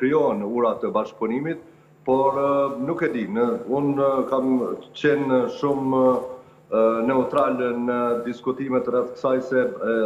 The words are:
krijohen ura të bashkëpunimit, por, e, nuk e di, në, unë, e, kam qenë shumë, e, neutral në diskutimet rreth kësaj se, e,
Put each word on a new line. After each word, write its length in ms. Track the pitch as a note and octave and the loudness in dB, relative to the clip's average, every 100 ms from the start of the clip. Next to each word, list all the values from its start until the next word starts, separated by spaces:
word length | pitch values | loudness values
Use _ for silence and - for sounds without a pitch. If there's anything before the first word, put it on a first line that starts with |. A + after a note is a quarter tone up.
krijohen 420 | B2+ D3+ A2+ G#2+ | 0 2 2 0
ura 300 | G#2 A#2+ A#2 G#2+ | -2 0 0 0
të 100 | G#2+ | -2
bashkëpunimit, 720 | G2 G#2+ - A2+ B2 D3+ E3 - - _ _ - | -2 -4 -4 -4 -2 -4 -6 -12 -20 _ _ 0
por, 300 | C3 C3+ C3+ | 2 2 2
e, 120 | C#3 C#3 C#3 C3 C#3 | 2 2 0 -2 -4
nuk 140 | E3 | -2
e 60 | D#3+ | -2
di, 140 | A#2+ G2 | -2 -4
në, 120 | G#2+ A#2+ G#2+ - | 0 0 -2 -2
unë, 280 | C3+ C#3+ C#3 | -2 0 2
e, 280 | C#3 C3+ B2 | 2 2 0
kam 200 | C3+ C3 B2+ G2+ - - | 0 2 0 0 -6 -10
qenë 460 | - D3+ C#3 C3 B2+ A#2 - | -2 0 2 2 2 0 -2
shumë, 460 | C#3+ C#3 C3 C3 B2+ | -2 0 0 4 4
e, 720 | B2 - - - - - A2 A2+ A2+ A#2+ | 4 0 -10 -18 -20 -4 2 2 2 2
neutral 500 | C3 B2 D3 C3+ B2 | 0 0 2 0 0
në 380 | B2 A#2+ A#2+ A#2+ A#2+ A#2 A#2+ | -2 -2 -2 0 0 0 -4
diskutimet 580 | A#2+ C3 B2+ C3+ B2+ B2 | -6 -4 -4 -2 -2 0
rreth 220 | B2 B2 - | 0 -2 -2
kësaj 240 | C3+ C3 B2+ | 0 0 0
se, 160 | C3 A#2+ | 0 0
e, 300 | - G#2 A2+ | -2 -2 0